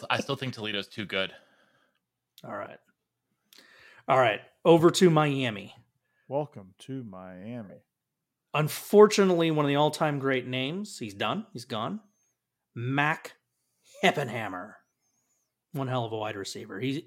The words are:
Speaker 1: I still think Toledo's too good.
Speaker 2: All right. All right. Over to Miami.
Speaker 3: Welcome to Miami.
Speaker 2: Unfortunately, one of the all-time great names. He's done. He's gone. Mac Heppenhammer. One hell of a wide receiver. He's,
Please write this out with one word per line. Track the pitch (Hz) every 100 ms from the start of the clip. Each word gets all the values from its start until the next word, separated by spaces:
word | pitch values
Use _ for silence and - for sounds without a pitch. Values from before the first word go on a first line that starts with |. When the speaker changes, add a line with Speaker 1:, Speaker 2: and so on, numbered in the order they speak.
| -
Speaker 1:
I | 120
still | -
think | 131 131
Toledo's | 117 107 101 98
too | - 95
good. | 95 92 - _ _ _ _ _ _ _ _ _ _
Speaker 2:
All | - -
right. | - - _ _ _ _ _ _ _ - - - - - -
All | 131
right. | 117 101 - _
Over | 165 165 175
to | 175 180
Miami. | 156 151 135 123 101 98 - _ _ _ _ -
Speaker 3:
Welcome | 139 147 107 92 -
to | - 135
Miami. | 117 92 92 90 107 120 95 - _ _ _ _ _ _ _
Speaker 2:
Unfortunately, | 147 151 - - 208 208 208 190 170 165
one | 151
of | 143
the | 143
all-time | 151 - 156 143
great | 135 131 127
names. | 127 131 185 208 -
He's | 113
done. | 98 110 180 214
He's | 127 -
gone. | 110 127 208 - _ _ _ _ _ _
Mac | 117 123 139 147 165 - - _ _ _ _ _ 554
Heppenhammer. | 370 156 131 120 104 90 - - _ _ _ _ _ _ _ _ _
One | 143 131
hell | 127
of | 113
a | 110
wide | 107 104
receiver. | 95 104 107 95
He's, | 131 143